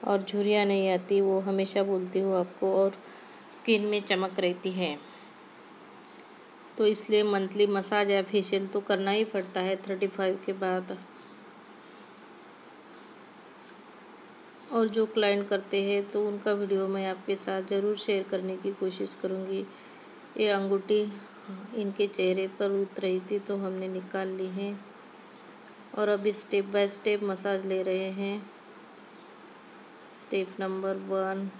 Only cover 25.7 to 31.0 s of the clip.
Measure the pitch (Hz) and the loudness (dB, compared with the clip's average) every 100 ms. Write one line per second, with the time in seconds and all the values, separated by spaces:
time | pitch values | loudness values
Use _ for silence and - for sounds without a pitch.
25.7 | - - - 208 208 202 202 - 202 196 | -20 -12 -2 2 2 2 -2 0 0 2
26.7 | 202 202 202 - 208 202 190 196 196 190 | 2 2 0 0 0 0 -2 -2 -2 0
27.7 | 190 185 185 190 190 196 208 202 - - | -2 0 0 -2 -4 -4 -4 -8 -18 -20
28.7 | - - - - - - - - - - | -20 -20 -20 -20 -20 -20 -20 -20 -20 -20
29.7 | - - - - - - 202 185 190 190 | -20 -20 -20 -20 -18 -4 -2 -2 -6 -6
30.7 | 190 190 190 | -4 -4 -4